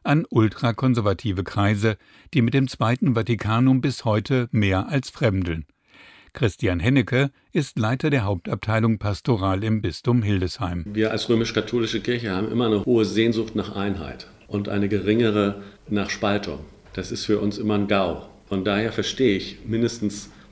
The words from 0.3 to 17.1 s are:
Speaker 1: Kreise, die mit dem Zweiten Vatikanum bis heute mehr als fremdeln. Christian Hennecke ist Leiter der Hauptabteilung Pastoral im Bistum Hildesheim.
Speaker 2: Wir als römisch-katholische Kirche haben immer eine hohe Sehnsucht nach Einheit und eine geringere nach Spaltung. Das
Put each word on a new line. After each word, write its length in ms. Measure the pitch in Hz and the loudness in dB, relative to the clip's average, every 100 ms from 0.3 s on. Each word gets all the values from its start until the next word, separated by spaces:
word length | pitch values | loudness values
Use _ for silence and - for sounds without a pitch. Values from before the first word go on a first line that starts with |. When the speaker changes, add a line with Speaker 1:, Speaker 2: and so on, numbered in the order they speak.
| 123 110 - 120 110 131 120 104 92 107 92 | 2 2 2 -2 0 0 2 2 0 -2 -2
Speaker 1:
Kreise, 520 | 90 - 101 107 110 104 _ - - | -2 2 2 2 0 -2 _ -20 -4
die 80 | 147 | 0
mit 100 | 117 | 2
dem 160 | 135 135 | 2 0
Zweiten 460 | - 113 123 170 | 0 0 2 2
Vatikanum 640 | 113 110 113 104 113 131 131 | 2 0 -2 0 4 4 4
bis 240 | 135 123 | 2 -2
heute 440 | 117 107 104 135 120 | 0 0 2 -2 0
mehr 400 | 117 101 95 - | 2 2 2 0
als 180 | 147 - | -2 -4
fremdeln. 560 | - 123 95 87 80 78 _ _ - - - - | -2 0 0 -2 -4 -8 _ _ -20 -20 -20 -18
Christian 460 | - 117 - 101 87 | -2 -2 0 -2 0
Hennecke 500 | 101 139 107 123 139 - _ | 2 2 2 2 0 -4 _
ist 260 | 185 139 - | -4 -2 -2
Leiter 320 | 110 127 156 | 0 0 0
der 160 | 143 98 | 0 0
Hauptabteilung 720 | 92 - 104 - 110 113 113 | -2 -4 -6 0 2 2 2
Pastoral 640 | 104 95 - 113 95 95 | -2 -2 0 0 2 0
im 160 | 110 110 | 0 0
Bistum 420 | 95 - - 123 | -2 -2 0 2
Hildesheim. 640 | 104 98 90 - 87 87 82 | 2 2 0 -4 -6 -4 -4
Speaker 2:
Wir 200 | 104 110 | -2 0
als 180 | 110 - | 0 2
römisch-katholische 720 | 117 113 117 107 123 110 113 | 2 2 -2 0 -2 -2 -2
Kirche 300 | 117 120 117 | -2 -4 -2
haben 200 | 92 110 | -2 -2
immer 140 | 113 120 | 0 2
eine 180 | 104 | 2
hohe 220 | 98 117 104 | 4 4 4
Sehnsucht 500 | 98 113 117 113 107 | 2 2 0 -2 -4
nach 180 | 92 | -4
Einheit 540 | 98 101 87 78 - - - - | -4 -4 -4 -8 -12 -18 -20 -8
und 200 | 101 101 | -6 -2
eine 220 | 101 101 | -2 0
geringere 720 | 101 92 113 113 104 101 101 - - - | 0 2 2 4 2 0 -2 -10 -18 -4
nach 220 | 104 98 | -4 -4
Spaltung. 480 | - 104 104 95 73 - - - | -2 -2 -2 -4 -10 -14 -20 -14
Das 180 | - 92 | -10 -8